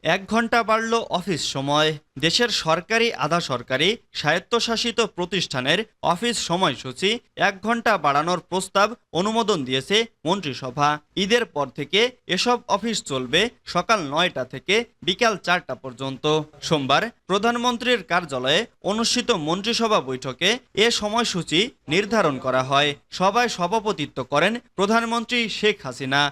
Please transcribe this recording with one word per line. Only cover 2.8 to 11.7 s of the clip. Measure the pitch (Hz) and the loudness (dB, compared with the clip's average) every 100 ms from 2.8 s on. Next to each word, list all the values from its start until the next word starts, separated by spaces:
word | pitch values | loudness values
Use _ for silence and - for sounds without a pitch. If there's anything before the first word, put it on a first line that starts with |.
| 170 226 233 - | 0 0 0 0
আধা | 139 170 | 0 0
সরকারি, | 165 127 120 131 165 226 _ - | -2 -6 -4 0 0 0 _ -4
স্বায়ত্তশাসিত | 151 170 180 233 226 220 233 226 220 | 0 0 2 -2 0 -2 -2 0 -2
প্রতিষ্ঠানের | - 175 190 - 135 127 175 226 _ - | -2 -4 -2 -2 -2 0 0 0 _ -2
অফিস | 175 240 233 - | 0 0 -2 -2
সময়সূচি | 170 185 123 131 123 190 233 _ - 180 | 2 2 0 -8 -2 -2 -2 _ -2 -2
এক | 196 208 | 0 -2
ঘন্টা | 233 233 202 | 0 2 2
বাড়ানোর | 147 139 160 180 - | 2 2 2 -2 -2
প্রস্তাব | 185 185 196 208 160 _ | -4 -2 2 2 0 _
অনুমোদন | 151 196 220 214 196 | -2 0 0 0 0
দিয়েছে | 127 131 131 202 233 _ | 0 -4 0 0 0 _
মন্ত্রিসভা। | 151 196 156 123 135 123 147 151 _ - | -2 -2 -2 -6 -8 0 0 0 _ -4
ঈদের | 190 240 233 | 2 2 0
পর | - 139 | -4 -6